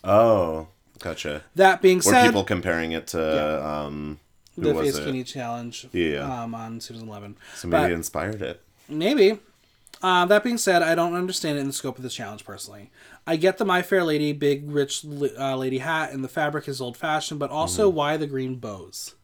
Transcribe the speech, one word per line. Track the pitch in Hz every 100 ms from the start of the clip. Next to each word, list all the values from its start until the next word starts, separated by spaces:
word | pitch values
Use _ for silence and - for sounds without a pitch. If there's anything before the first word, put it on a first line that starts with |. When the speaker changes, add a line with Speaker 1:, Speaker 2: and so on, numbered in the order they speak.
Speaker 1:
Oh, | 92 104 117 107 85 80 80 _ _ -
gotcha. | 90 78 76 76 - 165
Speaker 2:
That | 190 185
being | 190 180
Speaker 1:
Were |
Speaker 2:
said, | 180 247 240
Speaker 1:
people | 104
comparing | 92 95 90 82 82
it | 82 -
to, | 85
Speaker 2:
Yeah. | 78 78 76 76 76 76 73
Speaker 1:
um, | 73 76 76 _ _ _ -
who |
Speaker 2:
The | 156
Speaker 1:
was | - 143
Speaker 2:
face | -
Speaker 1:
it? | 147
Speaker 2:
kini | 131
challenge, | 123 139 120 117 120 - 127
Speaker 1:
Yeah. | - 85 71 69 123
Speaker 2:
um, | 117
on | 113 113 113
season | - 113 110
eleven. | 104 101 101 - -
Speaker 1:
So | 87
maybe | 85
Speaker 2:
But | 90
Speaker 1:
it |
inspired | 85 82 76 92 107
it. | 71 - _ _ -
Speaker 2:
Maybe. | 151 185 285 196 214 _ _ _ _ _ -
Uh, | 185 180 175
that | 208 240
being | 233
said, | - 175
I | 165 165
don't | 170
understand | 175 185 180 160 143
it |
in | 139
the |
scope | 135 135 123
of |
the | 127
challenge, | - 107 107 -
personally. | 95 - - - _ - - -
I | 165
get | 180 -
the | 175
My | 180
Fair | 175 190 165
Lady, | 151 147
big, | 147 143 143 147
rich | 147 139 -
li-, | 151 143 139 -
uh, | 135 131
lady | 131 131
hat, | 151 160 151
and | 135
the | 131
fabric | - 147 147 143
is | 131
old-fashioned, | 123 117 160 156 - 151
but | 143
also | 151 165 180 208
Speaker 1:
Mm-hmm. | 160
Speaker 2:
why | 143 156
the | 147
green | 135 131 127
bows? | 117 98 90 - - _